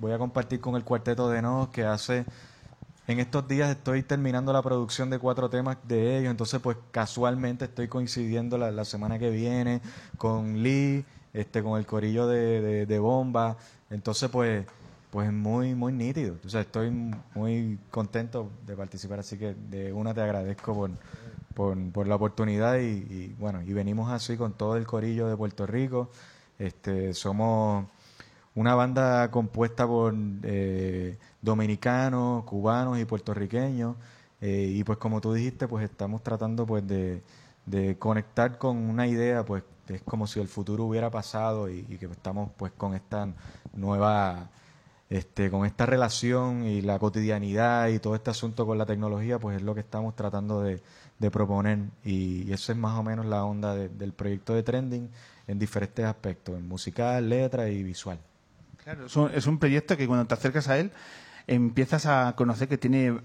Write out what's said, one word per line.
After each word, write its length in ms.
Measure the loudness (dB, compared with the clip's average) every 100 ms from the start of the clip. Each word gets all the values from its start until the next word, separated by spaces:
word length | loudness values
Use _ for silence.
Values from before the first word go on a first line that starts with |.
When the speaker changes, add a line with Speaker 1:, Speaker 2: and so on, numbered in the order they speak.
Speaker 1:
voy 120 | -2
a 60 | -2
compartir 400 | 0 -2 -2 -4
con 160 | -2
el 100 | -4
Cuarteto 440 | 0 -2 0 0 2
de 140 | 2
Nos, 260 | 0 0 -2
que 160 | 0
hace, 400 | 0 0 0 -2 -2 -10 -20 -20 -20 -20 -20 -16 -4
en 140 | 0
estos 260 | 0 0 0
días 220 | 2 2
estoy 340 | 0 0 0
terminando 520 | 0 0 2 0 2
la 80 | 2
producción 480 | 4 0 0 -2 -2
de 80 | 0
cuatro 320 | 0 2 2
temas 260 | 0 -2 -4
de 340 | -2 2 2 2
ellos, 120 | 0
entonces, 300 | 0 -2 -2
pues, 180 | -2 -4 -4
casualmente 760 | -2 -2 0 0 2 -2 -4 -6
estoy 220 | -6 -4
coincidiendo 680 | -2 -4 -2 -2 -2 -2 -2
la, 140 | -2
la 160 | -2 -4
semana 320 | -4 -4 0
que 100 | 0
viene 540 | 0 0 0 0 -2 -4 -16 -16 -4
con 460 | 0 0 0 0
Lee, 420 | 2 4 4 2 -2 -14 -12
este, 280 | -6 -2 -2
con 160 | 0 0
el 60 |
corillo 420 | 0 0 0 2 4
de, 360 | 4 4 2
de, 240 | 2 0 2
de 120 | 2
Bomba, 600 | 4 4 2 2 0 -2 -10 -20 -10
entonces, 400 | -6 -4 -2 0
pues... 360 | 2 2 2 -2 -12 -20 -20 -8
Pues, 220 | -2 0
muy, 440 | 0 0 2 2 0
muy 160 | 0
nítido, 440 | 0 -2 0 -2 -4
o 40 | -4
sea, 140 | -4
estoy 280 | -2 -2 0 0 -2 -6 -8
muy 440 | -4 0 0 0 -4 -6
contento 600 | -4 -2 -2 -4 -6 -8 -10 -12
de 80 |
participar, 460 | -10 -8 -10 -8 -8
así 180 | -8 -6
que 160 | -6
de 380 | -6 -10 -8 -6
una 200 | -4 -2
te 80 | 0
agradezco 540 | 0 0 -2 -4 -4
por, 160 | -2 -2 -6 -12 -16 -14 -16 -12
por, 380 | -2 0 0 -2
por 160 | -2 2
la 80 | 2
oportunidad 600 | 2 0 0 2 4 2
y, 40 |
y, 540 | 2 -2 -6 -8 -10 -6
bueno, 240 | -6 -4
y 100 | -2
venimos 380 | -2 0 0 0
así 260 | -2 -4 -2
con 180 | -2
todo 220 | -2 0 0
el 100 | 0
corillo 420 | -2 0 0 0
de 80 | 0
Puerto 320 | -2 -2 -2
Rico. 420 | 0 0 0 -2 -8 -20 -20 -20 -6
Este, 560 | -6 -6 -2 0 0
somos 720 | -2 -2 2 2 4 4 2 -2 -12 -20 -20 -20 -20 _ 0
una 180 | 4
banda 560 | 6 4 4 4 4 4
compuesta 560 | 2 0 2 0 2 2
por, 280 | 4 4 2 -2 -4
eh, 720 | -2 0 0 0 0 -2 -4 -6 -16 -6
dominicanos, 1000 | 0 2 2 0 2 2 2 2 0 0
cubanos 560 | -2 0 2 2 2 0
y 60 |
puertorriqueños, 880 | 0 -2 -2 -2 0 0 0 0 -2 -4 -12 -20 -20 -8
eh, 280 | -2 0 2
y 140 | 0
pues 160 | 0 0
como 220 | 0 0
tú 120 | 0
dijiste, 360 | 0 0 -2 -4
pues 160 | -2
estamos 400 | -4 -4 -4 -4
tratando, 420 | -4 -2 -2 -2 0
pues, 200 | 0 0
de, 340 | 0 0 -4 -10 -20 -20 _ -4
de 300 | 0 0 0
conectar 600 | 0 0 0 2 0 2
con 180 | -2 0
una 300 | -2 0 0
idea, 380 | 2 2 2
pues, 180 | 0 -4 -6 -18 -12
que 80 |
es 80 | -10
como 240 | -6 -4 -2
si 140 | -2
el 80 | -4
futuro 380 | -4 -4 -2 0
hubiera 220 | 0 0
pasado 640 | -2 -6 -2 0 0 -2
y, 160 | -6 -10
y 100 | -10
que 80 | -10
estamos, 440 | -10 -6 -4 -6 -6
pues, 160 | -8 -4
con 180 | -4
esta 340 | -4 -6 -6 -6 -8 -14 -18 -14
nueva... 720 | -4 0 4 4 4 2 -2 -10 -18 -20 -20 -20 _ -4
Este, 400 | -4 -4 0 0
con 160 | 2 0
esta 180 | 2
relación 800 | 2 4 4 2 2 2 2 0
y 160 | 0 0
la 180 | 2 2
cotidianidad 920 | 2 2 0 0 0 2 4 4 4
y 100 | 2
todo 160 | 2
este 160 | -2 -2
asunto 360 | -4 -4 -2 0
con 120 | 0
la 80 | 0
tecnología, 520 | 0 0 -2 0 -2
pues, 200 | -2 -2
es 40 |
lo 120 | -2
que 60 | -4
estamos 360 | -4 -4 -4 -4
tratando 460 | -4 -2 -2 0
de, 180 | 0 -2 -8 -20 -20 0
de 120 | 0
proponer 500 | 2 2 4 2 2 -2 -6
y, 420 | -2 0 0 -2 -2
y 40 |
eso 200 | -4 -2
es 60 | -2
más 200 | 0 -2
o 40 |
menos 240 | -2 -2 0
la 180 | 0
onda 300 | 0 -2 -2
de, 160 | -2 -4
del 240 | -6 -10
proyecto 400 | -6 -4 -4 0
de 80 | 0
Trending 480 | 2 0 -2 -4 -6 -14 -20 -20 -6
en 120 | -2
diferentes 460 | 0 0 -2 0 -2
aspectos, 500 | -2 -6 -6 -8 -8
en 100 | -6
musical, 640 | -8 -6 -2 0 2 2
letra 400 | 2 2 0 -2
y 140 | -2
visual. 360 | -4 -6 -8 -10 -14 _ _ _ -20 -20
Speaker 2:
Claro, 220 | -14 -12
es 120 | -4 2
un, 140 | 2
es 120 | 2 2
un 120 | 4
proyecto 400 | 4 4 2 2
que 80 | 4
cuando 200 | 4 2
te 60 |
acercas 360 | 2 0 0 2
a 100 | 2
él 140 | 2 -6 -20 -20 -20 -16 0
empiezas 600 | 4 4 4 2 2 4
a 260 | 4 4 2
conocer 320 | 2 2 0
que 100 | 0
tiene 420 | 4 4 4 0